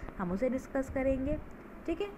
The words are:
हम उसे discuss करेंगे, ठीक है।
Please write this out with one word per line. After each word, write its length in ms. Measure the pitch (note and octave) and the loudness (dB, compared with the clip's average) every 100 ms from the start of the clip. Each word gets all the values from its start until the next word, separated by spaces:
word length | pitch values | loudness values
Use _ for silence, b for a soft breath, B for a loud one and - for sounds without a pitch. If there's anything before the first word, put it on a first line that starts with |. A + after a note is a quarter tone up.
| B - | B -2
हम 140 | F3+ | 0
उसे 160 | F#3+ B3+ | 4 4
discuss 420 | C4 - C4+ C4 | 2 0 -2 0
करेंगे, 440 | C#4 C4 C4 C4+ D4+ - - - - - | 2 4 4 2 0 -2 -12 -14 -10 -4
ठीक 140 | E4 | -2
है। 80 | G4+ | -2